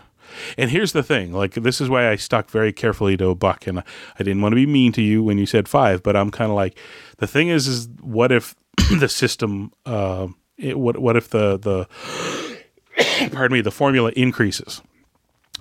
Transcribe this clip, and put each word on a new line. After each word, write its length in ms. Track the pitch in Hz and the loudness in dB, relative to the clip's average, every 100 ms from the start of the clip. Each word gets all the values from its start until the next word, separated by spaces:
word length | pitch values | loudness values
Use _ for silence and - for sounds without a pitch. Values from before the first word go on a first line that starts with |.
| _ _ - - - - | _ _ -20 -18 -14 -4
And 140 | 123 | -2
here's 220 | 160 214 | 0 0
the 100 | 160 | -2
thing, 300 | 131 139 90 | -2 -2 -2
like, 220 | 90 98 - | -2 -2 0
this 260 | 117 127 | -2 -2
is 80 | 131 | 0
why 200 | 131 120 | 2 2
I 60 | 104 | 0
stuck 340 | - 117 - | -2 -2 -2
very 220 | 110 110 | 0 0
carefully 460 | 101 117 101 101 95 | 0 -2 0 0 2
to 100 | 92 | 0
a 80 | 90 | 2
buck, 320 | 95 87 - | 0 -2 -6
and 120 | 90 | -8
I, 40 | - - - - | -10 -18 -20 -6
I 60 | |
didn't 180 | 98 98 | -2 0
wanna 140 | 104 117 | 2 2
be 100 | 143 | 4
mean 280 | 143 123 | 4 4
to 80 | 110 | 4
you 200 | 107 110 | 2 2
when 160 | 110 101 | 2 0
you 80 | 101 | 2
said 220 | 113 98 | 0 2
five, 340 | 143 123 92 | 2 2 2
but 120 | 101 101 | 0 0
I'm 160 | 101 | 0
kinda 220 | - 110 | -2 -2
like, 240 | 104 95 - - - - _ | 0 -2 -6 -20 -20 -20 _
the 100 | 104 | -2
thing 220 | 143 170 | 0 2
is, 180 | 160 131 | 2 0
is 220 | 123 117 - | -4 -8 -16
what 320 | 127 110 127 | -6 0 4
if 240 | 123 - - _ - | 2 0 -14 _ 0
<clears throat> 200 | - 190 | 2 4
the 120 | 160 | 2
system, 640 | - 123 - 110 101 101 _ - | 0 -2 -2 -4 -4 -8 _ -8
uh, 420 | 110 98 92 92 90 _ - | -4 -2 -4 -8 -10 _ -10
it, 220 | 156 139 | -6 -2
what, 200 | 123 123 | -2 0
what 180 | 127 117 | 2 2
if 120 | - | 2
the, 260 | 113 104 98 | 0 2 2
the, 280 | 104 95 90 - - - - - - - - _ _ - - - 262 | 0 -2 -4 -12 -12 -8 -8 -8 -10 -14 -20 _ _ -2 0 0 -4
<coughs> 20 | |
pardon 220 | 131 127 127 | 0 2 2
me, 40 | |
the 100 | 104 | 0
formula 420 | - 139 131 113 127 | 0 2 4 2 2
increases? 640 | 127 - 107 - - - _ _ _ _ _ _ _ - | 0 2 0 0 -10 -16 _ _ _ _ _ _ _ -8